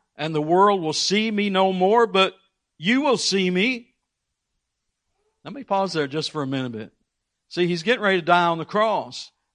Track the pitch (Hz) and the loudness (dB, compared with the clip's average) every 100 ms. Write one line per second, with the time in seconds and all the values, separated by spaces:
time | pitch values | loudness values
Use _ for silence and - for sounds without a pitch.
0 | _ - 156 151 151 180 208 196 156 147 | _ -8 -4 -2 2 4 6 4 0 -4
1 | - 208 220 202 202 190 190 185 185 233 | 0 0 0 -2 0 2 2 2 2 4
2 | 226 190 190 - _ _ _ - 165 262 | 2 2 0 -2 _ _ _ -6 0 2
3 | 294 220 - 196 185 180 233 240 - _ | 2 0 0 0 0 0 0 -2 -10 _
4 | _ _ _ _ _ _ _ _ _ _ | _ _ _ _ _ _ _ _ _ _
5 | _ _ _ _ 151 277 - 196 190 160 | _ _ _ _ -18 -14 -4 -2 -2 -2
6 | 143 151 151 156 135 135 127 110 107 _ | -4 -4 -6 -6 -4 -4 -4 -8 -12 _
7 | _ _ _ _ _ 170 175 175 175 247 | _ _ _ _ _ -2 -2 0 -2 0
8 | 208 185 160 175 170 165 156 208 220 180 | 2 0 2 2 2 0 -4 -2 0 -2
9 | 123 - - _ _ | -6 -14 -18 _ _